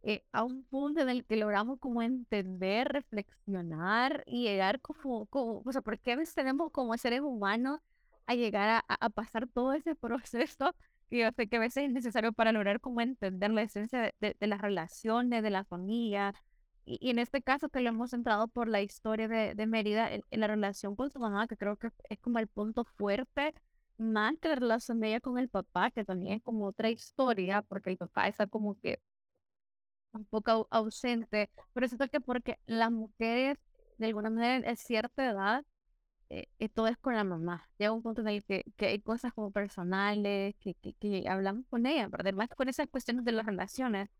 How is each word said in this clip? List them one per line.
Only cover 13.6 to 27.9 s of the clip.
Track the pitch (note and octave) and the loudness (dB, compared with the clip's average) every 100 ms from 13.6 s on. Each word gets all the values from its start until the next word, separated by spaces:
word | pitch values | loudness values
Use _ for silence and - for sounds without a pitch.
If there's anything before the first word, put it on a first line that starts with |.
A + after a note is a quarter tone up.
esencia | G#3+ G3+ A3 B3+ | 0 -4 -4 0
de, | A3+ - | -2 0
de, | G#3+ - | -4 0
de | G#3 | -2
las | G3+ | 0
relaciones, | G#3 F#3+ D#3+ - A3+ A#3 B3 A#3+ | 0 0 -2 -6 0 2 2 2
de | A3 | 2
la | G3 | 0
familia. | G3 F3 F#3 A3+ A#3 G3+ G3+ G3+ _ _ _ _ | -2 -6 -2 -2 0 0 -2 -4 _ _ _ _
Y, | - - | -10 -4
y | B3 | 0
en | A#3+ | 0
este | A#3+ C#4 | 2 0
caso | B3 C#4 D4+ | 0 0 0
que | C4+ | 0
lo | A#3+ | 0
hemos | A3+ B3 | 0 -2
centrado | A#3+ A#3 G#3 A3+ | -2 2 2 2
por | - A3+ | 0 2
la | G#3+ | 2
historia | G3+ - A3 A3 A3 | 0 -4 -2 -2 0
de, | A3+ G#3+ | 0 0
de | G#3 A3 | 0 0
Mérida, | A3+ G#3+ G#3 A3+ | 2 2 2 2
en, | G#3 - | -2 -4
en | A3 | 0
la | G#3+ | 2
relación | G#3+ G3+ G3 G3+ G3+ | 2 0 -2 -6 -2
con | C4+ | -4
su | C#4 | -2
mamá, | A#3 G3+ A#3 | -2 0 -2
que | G#3+ | -2
creo | G3+ G#3 | -4 -2
que | A#3 - - | -6 -10 -12
es | G#3+ | -8
como | - A#3 | -2 0
el | A3 | 0
punto | - G#3+ A3+ | -2 -2 -2
fuerte, | A#3 _ G3+ G3+ B3+ - D4 - _ _ _ _ | -4 _ 0 0 0 -2 -2 -4 _ _ _ _
más | A3 G#3+ G#3+ D#4+ | 0 2 2 0
que | E4 | 0
la | C#4+ | 2
relación | A#3+ A3+ - A3+ | 2 2 0 0
de | A3 | 0
ella | A3+ | 0
con | C4 B3 | -2 -2
el | B3+ | -2
papá, | G3+ - F3+ G#3+ | -2 -2 0 0
que | - | 0
también | G3+ F#3 F#3+ | -4 -4 -2
es | G#3 | -4
como | - A3+ G3+ | -2 -2 -2
otra | G3 A3 | 0 -2
historia, | A3+ - - C4 G#3+ F#3 G3+ | -2 -8 0 2 2 2 0
porque | G3+ G3 F#3+ | -2 -6 -4